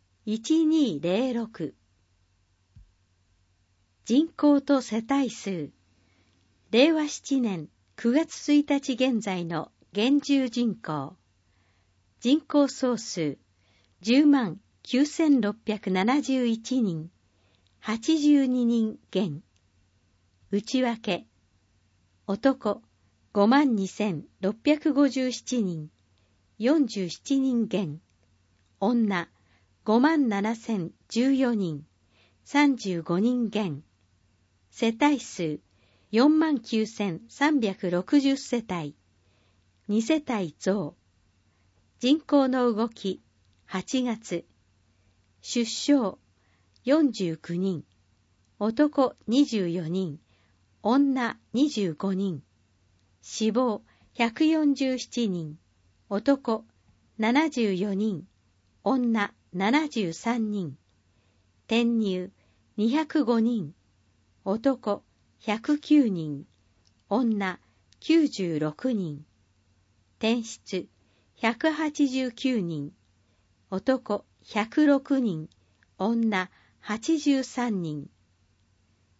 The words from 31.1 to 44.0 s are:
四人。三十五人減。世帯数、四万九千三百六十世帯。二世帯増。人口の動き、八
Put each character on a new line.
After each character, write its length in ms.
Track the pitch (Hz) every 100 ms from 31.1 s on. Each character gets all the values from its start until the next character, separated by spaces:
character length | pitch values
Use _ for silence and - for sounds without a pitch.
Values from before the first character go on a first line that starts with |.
| 226 262 269
四 200 | 254 226
人。 300 | 180 147 156 _ _ _ _ _
三 340 | - 277 294 247
十 240 | 196 170
五 160 | 156 175
人 300 | 226 247 226
減。 320 | 208 196 143 - _ _ _ _ _ _ _ _
世 200 | - 226 226
帯 200 | 294 269
数、 420 | - - 165 151 _ _ _ _ _
四 160 | 214 285 311
万 220 | 320 277
九 240 | - 226 220
千 360 | - 202 165 -
三 320 | - 285 294
百 300 | 214 190 180
六 140 | 175 190 285
十 160 | 269 269
世 280 | - 240 226
帯。 280 | 180 147 - _ _ _ _ _ _ _ _ -
二 140 | 214
世 200 | 226 320 302
帯 260 | 226 170 -
増。 360 | 185 202 151 - _ _ _ _ _ _ _ _ _ _
人 200 | 247 302
口 280 | - 285 262
の 240 | 254 247
動 180 | 214 233
き、 320 | - 190 - _ _ _ _ -
八 380 | 185 - 262